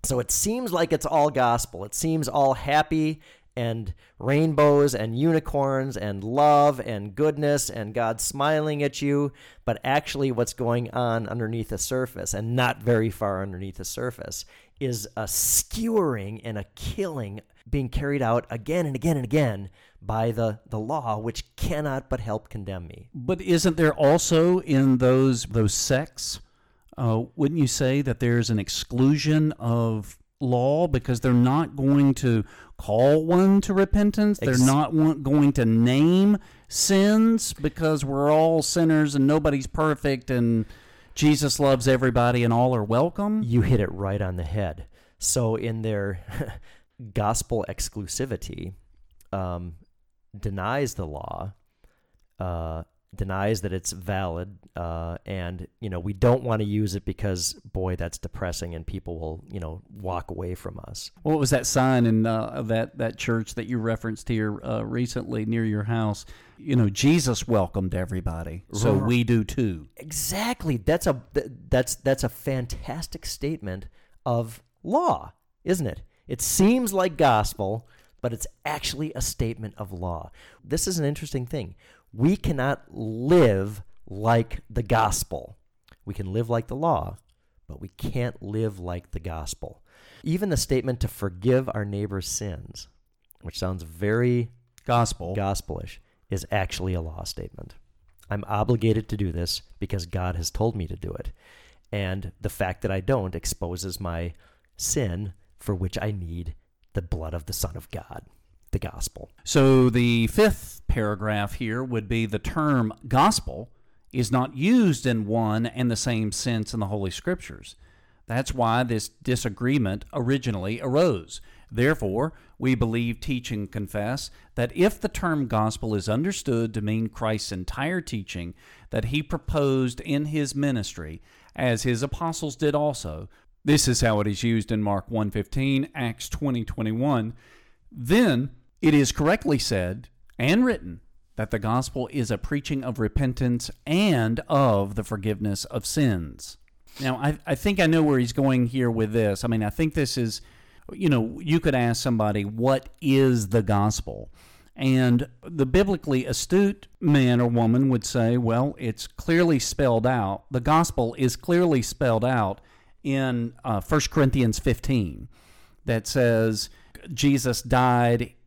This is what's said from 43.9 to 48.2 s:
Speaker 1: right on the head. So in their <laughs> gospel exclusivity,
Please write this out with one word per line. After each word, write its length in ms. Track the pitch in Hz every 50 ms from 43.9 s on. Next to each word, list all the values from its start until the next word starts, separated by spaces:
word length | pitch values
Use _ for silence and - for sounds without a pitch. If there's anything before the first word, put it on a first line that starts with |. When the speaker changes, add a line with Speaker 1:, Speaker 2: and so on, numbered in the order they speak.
Speaker 1:
right 320 | - 92 101 95 98 101
on 140 | 101 92 90
the 80 | 90 85
head. 420 | 73 98 107 101 87 78 87 - - - _ _ _ _ _
So 380 | - - - 131 120 113 110
in 260 | 113 101 117 113 113
their 380 | 110 113 107 101 98 101 98 87 - -
<laughs> 320 | - - 151 101 - - - - - - _ _ _ _ 123 110 98
gospel 500 | - 104 104 113 - - _ 123 110 95 -
exclusivity, 1040 | 98 - - - _ 107 101 90 - -